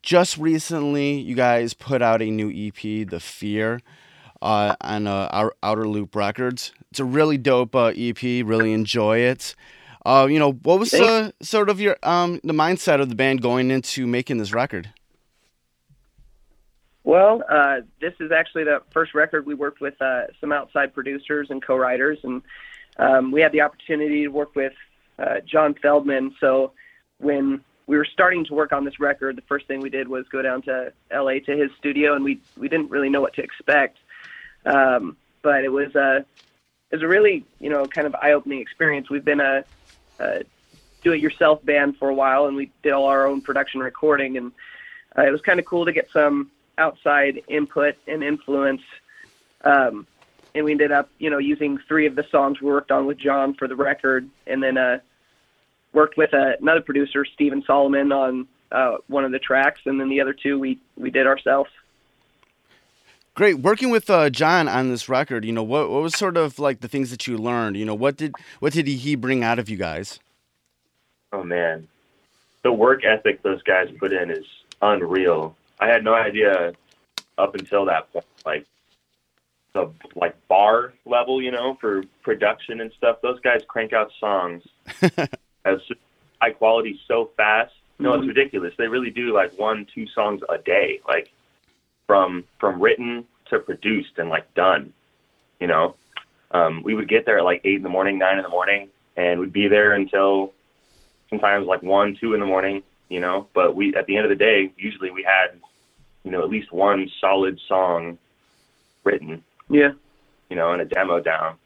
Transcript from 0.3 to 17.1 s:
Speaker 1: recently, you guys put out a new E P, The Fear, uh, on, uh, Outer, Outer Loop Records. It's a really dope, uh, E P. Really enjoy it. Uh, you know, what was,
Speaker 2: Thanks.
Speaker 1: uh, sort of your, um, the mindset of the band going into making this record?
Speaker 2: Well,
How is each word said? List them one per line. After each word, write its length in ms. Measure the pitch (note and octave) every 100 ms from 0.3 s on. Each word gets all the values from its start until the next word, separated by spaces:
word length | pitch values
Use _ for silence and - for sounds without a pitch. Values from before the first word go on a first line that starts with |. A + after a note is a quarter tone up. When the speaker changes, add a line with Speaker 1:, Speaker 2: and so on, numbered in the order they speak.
| D3+
Speaker 1:
recently, 800 | D#3+ D#3+ - E3 C#3+ C#3+ C#3+ C#3+
you 160 | A#2 B2
guys 360 | B2 A#2+ A#2+
put 300 | - - C3
out 180 | A#2 A2+
a 100 | A2
new 200 | A2 G#2+
E 220 | F2+ G#2
P, 320 | - G#2+ G#2+
The 160 | G#2 F2
Fear, 600 | - - G#2 G#2+ A2 A#2+ _ _ _ _ - _
uh, 320 | - G#2+ G#2 -
on, 260 | C#2 G#2+ G#2
uh, 220 | G2 F#2+
Outer, 220 | G2 G#2+ -
Outer 260 | G#2 G#2+ A2
Loop 280 | G#2+ G2 G#2+
Records. 560 | G2+ A2 B2+ B2 - _ -
It's 80 | -
a 60 |
really 340 | C3 C#3 D#3 C#3+
dope, 380 | B2 B2 B2 C3
uh, 160 | A#2
E 180 | - A#2+
P. 300 | A2+ B2+ B2
Really 300 | A2 A2+ A2
enjoy 460 | A2 G#2 A#2+ G#2+ A2+
it. 360 | B2 C3 - - - - - - -
Uh, 200 | C3+ C3+
you 80 | D#3
know, 140 | D3
what 260 | C3 - F#3
was, 140 | A#3
Speaker 2:
Thanks. 140 | D3+ A3+
Speaker 1:
uh, 240 | A3+ G#3+ -
sort 260 | - A3 G3+
of 120 | G3
your, 160 | G3+ -
um, 380 | - F3 F3 F3
the 120 | D#3
mindset 460 | D#3 D#3+ F3+ - D3
of 100 | C3+
the 40 |
band 280 | A2+ C3+ C3
going 280 | A#2+ B2 B2+
into 360 | C3 - - B2
making 320 | B2 C3 B2
this 140 | G2+
record? 360 | A2+ C3+ G2 G#2 _ _ _ _ _ _ _ _ _ _ _ _ _ _ _ _ _ _ _ _ _
Speaker 2:
Well, 380 | -